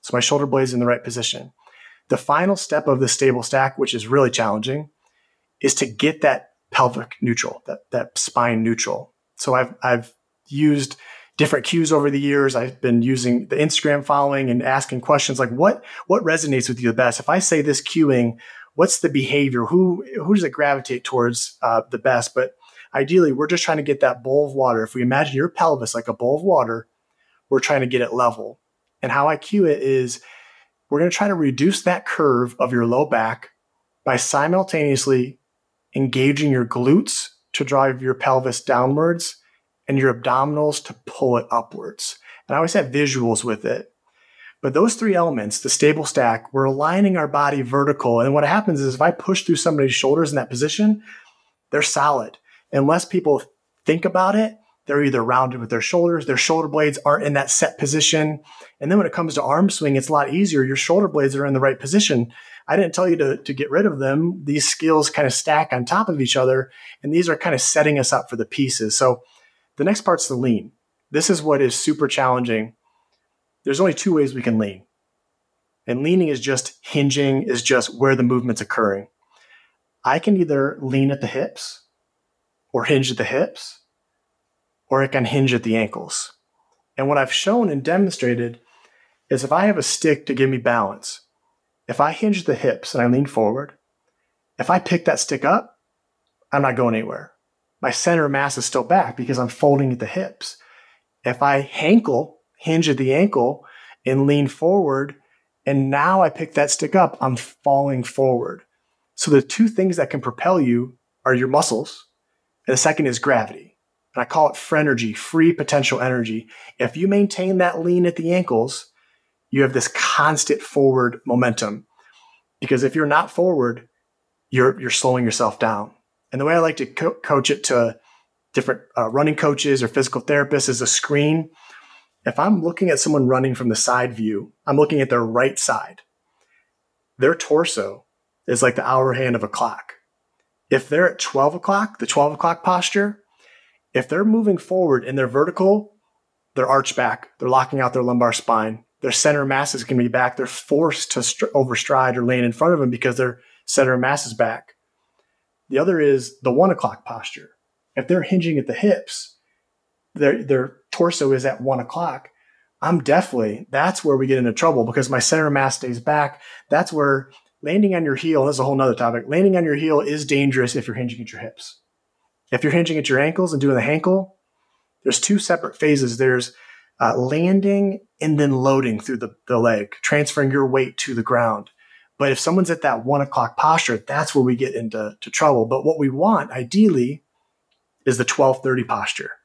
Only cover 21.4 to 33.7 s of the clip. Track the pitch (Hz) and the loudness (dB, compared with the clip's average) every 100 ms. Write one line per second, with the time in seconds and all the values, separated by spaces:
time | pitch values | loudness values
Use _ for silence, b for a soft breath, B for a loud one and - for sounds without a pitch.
21.4 | - - 120 113 - 117 131 123 117 - | -8 -4 0 0 -2 -4 0 0 0 -4
22.4 | 127 _ B B B 139 139 185 165 131 | -4 _ B B B -4 2 4 4 2
23.4 | 151 175 - 156 147 139 131 123 123 139 | -2 -2 0 -2 -2 2 0 0 0 0
24.4 | 147 135 131 113 110 127 123 139 147 135 | 0 0 2 2 -2 -2 0 2 0 0
25.4 | 170 - 165 143 113 117 113 110 123 147 | -2 0 0 0 -2 -6 -6 -4 0 0
26.4 | 185 165 117 113 - _ _ _ _ _ | 2 2 2 -4 -8 _ _ _ _ _
27.4 | _ 135 - 143 127 127 120 117 120 110 | _ 0 2 0 0 0 -2 0 0 0
28.4 | 104 - _ _ _ _ 131 127 147 151 | -14 -16 _ _ _ _ -4 0 0 0
29.4 | - 208 175 143 135 135 127 123 B B | -2 2 2 2 0 0 -2 -6 B B
30.4 | B B B _ _ 143 170 - 208 185 | B B B _ _ 0 0 0 -2 0
31.4 | 147 123 156 196 180 180 - - 151 120 | 0 2 0 0 -2 -2 -4 0 2 2
32.4 | 123 - 123 123 117 123 147 120 110 113 | 0 -2 -2 0 2 2 2 0 -2 -6
33.4 | - _ _ | -16 _ _